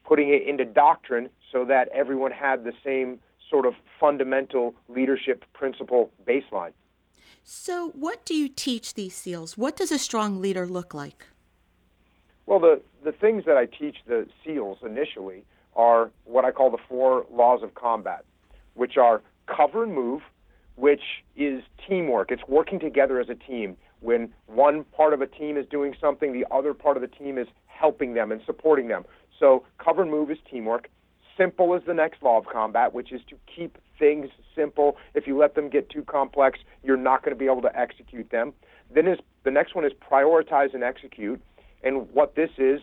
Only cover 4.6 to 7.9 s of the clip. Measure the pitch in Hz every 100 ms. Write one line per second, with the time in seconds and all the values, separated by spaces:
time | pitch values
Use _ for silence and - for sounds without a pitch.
4.6 | 120 - _ 123 135 131 - 127 _ -
5.6 | 135 117 120 123 110 _ 101 135 - 101
6.6 | 85 _ _ _ _ _ _ _ - -
7.6 | - 349 339